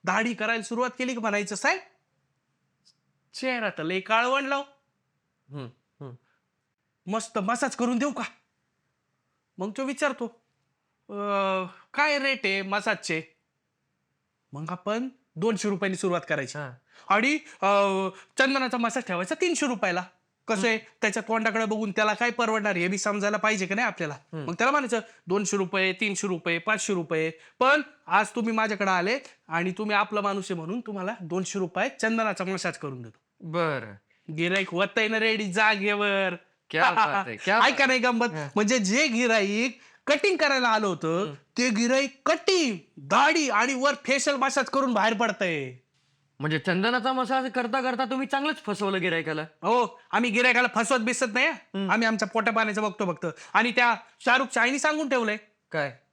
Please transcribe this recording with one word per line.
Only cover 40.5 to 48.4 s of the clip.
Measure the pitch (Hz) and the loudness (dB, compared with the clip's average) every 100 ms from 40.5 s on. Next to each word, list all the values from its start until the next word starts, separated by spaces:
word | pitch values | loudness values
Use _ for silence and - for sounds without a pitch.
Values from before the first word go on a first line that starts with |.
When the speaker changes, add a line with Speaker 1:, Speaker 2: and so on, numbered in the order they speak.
| 269 247 | 2 2
Speaker 1:
आलं | 220 208 | 2 0
होतं, | 165 160 165 | -2 -2 -2
Speaker 2:
हम्म. | 190 139 _ - | -4 -8 _ -2
Speaker 1:
ते | 247 | 0
गिऱ्हाईक | 214 240 262 277 - - | 2 2 2 0 -6 -2
कटिंग, | 330 359 370 277 185 - - | 0 2 2 2 -2 -10 -20
दाढी | 139 208 294 320 277 | 0 4 4 4 2
आणि | 208 247 | 2 2
वर | 262 277 285 - | 2 0 0 0
फेशियल | 269 294 277 | 0 2 0
मसाज | 269 269 254 | 0 0 0
करून | 269 269 | 0 2
बाहेर | 214 214 | 2 2
पडतंय. | 214 226 202 185 156 131 127 _ _ _ _ _ _ | 2 0 0 -2 -2 -6 -12 _ _ _ _ _ _
Speaker 2:
म्हणजे | 147 156 | -2 0
चंदनाचा | - 180 214 247 240 | 0 2 2 0 0
मसाज | 262 240 262 254 | -2 0 0 0
करता | 254 240 262 | -2 0 0
करता | 254 247 254 | 0 -2 -2
तुम्ही | 262 269 | -2 -2
चांगलंच | 277 | 0